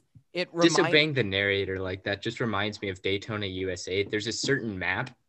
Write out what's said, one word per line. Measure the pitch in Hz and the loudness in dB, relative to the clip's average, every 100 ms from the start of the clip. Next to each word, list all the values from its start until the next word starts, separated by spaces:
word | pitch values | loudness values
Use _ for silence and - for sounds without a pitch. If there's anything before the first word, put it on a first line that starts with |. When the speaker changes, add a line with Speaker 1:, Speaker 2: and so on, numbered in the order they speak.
| _ - _ | _ -20 _
Speaker 1:
It | 175 180 | -4 -4
remind- | 170 170 | 4 4
Speaker 2:
Disobeying | 160 156 151 156 | 6 4 4 4
the | 135 | 2
narrator | 101 95 101 98 95 95 | 0 2 2 2 0 -2
like | 92 98 104 | -4 -4 -4
that | 101 | -2
just | 113 - | -4 -4
reminds | 120 101 104 104 | -2 0 -2 -4
me | 101 | -6
of | 92 | -4
Daytona | 95 98 - 107 98 | -2 -2 -2 -6 -4
U | 92 95 | -4 -4
S | 87 90 | -4 -2
A. | 95 101 | -2 0
There's | 107 113 | -2 -2
a | |
certain | 104 - 135 110 92 | -2 0 0 0 -4
map | 87 107 135 - | -2 -2 -4 -12